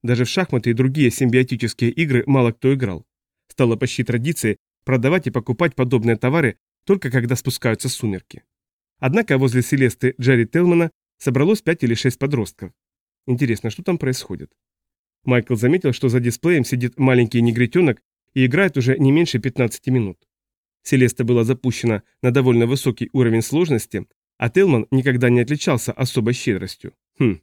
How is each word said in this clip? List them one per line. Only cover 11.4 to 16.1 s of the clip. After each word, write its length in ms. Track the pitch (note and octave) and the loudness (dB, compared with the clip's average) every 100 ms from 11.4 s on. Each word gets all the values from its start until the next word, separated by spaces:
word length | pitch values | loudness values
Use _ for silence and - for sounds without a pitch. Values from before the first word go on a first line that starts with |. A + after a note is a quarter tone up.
| D#3+ G#3+ | 2 0
пять 220 | - E3+ | -2 -2
или 100 | A#2+ | -2
шесть 240 | A2+ C3 - | 0 -2 -2
подростков. 520 | C#3 C#3 G2 _ F#2+ _ _ _ _ _ - | -4 -4 -6 _ -18 _ _ _ _ _ -6
Интересно, 440 | B2 C3+ G#2+ A2+ | -2 -2 -2 -6
что 120 | - | -6
там 140 | F3 E3+ | -4 -4
происходит? 560 | C3+ C#3 - F2+ - _ _ _ _ _ _ _ | -4 -6 -10 -14 -14 _ _ _ _ _ _ _
Майкл 300 | - B2 A2+ | 0 0 0
заметил, 400 | A#2 B2 F3+ D3 | 0 2 2 0
что 160 | A#2+ C3 | 0 0